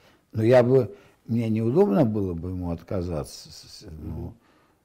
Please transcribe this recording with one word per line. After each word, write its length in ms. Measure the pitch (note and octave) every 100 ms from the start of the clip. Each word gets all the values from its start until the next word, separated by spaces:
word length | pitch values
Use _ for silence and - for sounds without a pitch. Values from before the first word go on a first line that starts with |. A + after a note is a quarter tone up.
| _ _ _
Но 100 | G#2+
я 200 | A2 B2+
бы, 300 | A#2+ C3 A2+ - _ _ -
мне 200 | A2+ A2+
неудобно 560 | A2 A2+ D3+ G3+ G3 A#2+
было 280 | G#2+ F#2+
бы 160 | E2 F2+
ему 220 | F#2 F2
отказаться, 800 | E2+ - G2+ F2 D#2 C#2 - -
с-, 340 | - - - D#2
с-, 20 |
ну, 420 | D#2 - D#2+ E2 - _ _ _ _